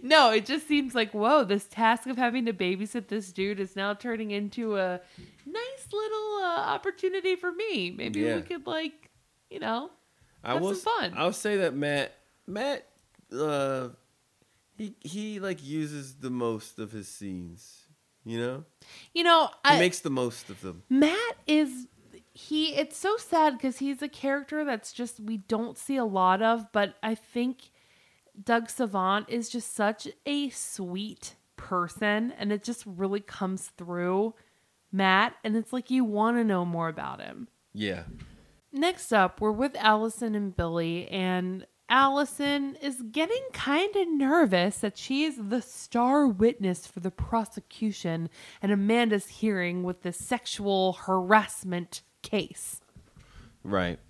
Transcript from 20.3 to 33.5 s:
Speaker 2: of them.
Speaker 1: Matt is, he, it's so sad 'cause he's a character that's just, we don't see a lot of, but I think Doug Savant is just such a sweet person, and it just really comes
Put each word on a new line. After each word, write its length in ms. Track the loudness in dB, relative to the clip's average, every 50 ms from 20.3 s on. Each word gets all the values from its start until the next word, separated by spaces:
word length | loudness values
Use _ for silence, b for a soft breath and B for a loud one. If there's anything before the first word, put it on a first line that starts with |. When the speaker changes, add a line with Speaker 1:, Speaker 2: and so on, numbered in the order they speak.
| -4 -8 -14 -14
Speaker 2:
of 120 | -16 -12
them. 220 | -10 -12 -12 -12 -4 _
Speaker 1:
Matt 460 | 4 6 6 6 4 2 -2 -4 -6 -8 -2
is, 420 | 2 4 4 4 2 -2 -10 -14 -16 _ _ _ -20 -20 -20 _ _
he, 420 | _ -20 -8 -4 -2 0 0 0 0
it's 220 | -2 -2 -2 -6 -4
so 200 | -2 -2 -2 -2
sad 420 | -2 0 2 4 4 4 4 2
'cause 200 | -4 -4 -4 -2
he's 220 | -4 -4 -4 -4
a 80 | -6 -10
character 540 | -10 -4 -2 -2 -2 -2 -2 -4 -4 -4 -2
that's 300 | -2 -4 -4 -6 -12 -10
just, 260 | -8 -8 -8 -8 -12
we 180 | -8 -6 -6 -8
don't 400 | -4 _ -2 -2 -2 -4 -8 -12
see 200 | -6 -4 -2 -2
a 80 | 0
lot 360 | 0 2 4 6 6 6 6
of, 300 | 4 2 2 2 -2 -2
but 240 | 0 0 0 0 -2 _ -4
I 120 | -4 -4
think 560 | -4 -6 -8 -4 -2 -2 -2 -4 _ -14 -20 b b b b b b b b b b b b _ -12
Doug 280 | 0 2 2 2 2 -2
Savant 600 | -4 -2 -2 0 0 0 2 2 2 2 0 -2
is 200 | -4 -4 -4 -4
just 260 | -6 -8 -8 -8 -2
such 320 | 0 0 0 0 -2 -8 -14 -16 _ _
a 240 | -2 -2 -2 -2 -2
sweet 840 | -4 -8 -10 -10 -8 -8 -8 -6 -4 -6 -6 -8 -10 _ -16 -18 -18 _ _ _ _ -18
person, 720 | -8 -2 -2 0 0 -2 -4 -2 0 2 2 2 0 -2 -4 -4
and 160 | -2 -2 -2
it 100 | -2 -2
just 220 | -6 -8 -8 -8
really 340 | -14 -6 -4 -2 -2 -2 -2
comes 480 | -4 -6 -8 -6 -4 -4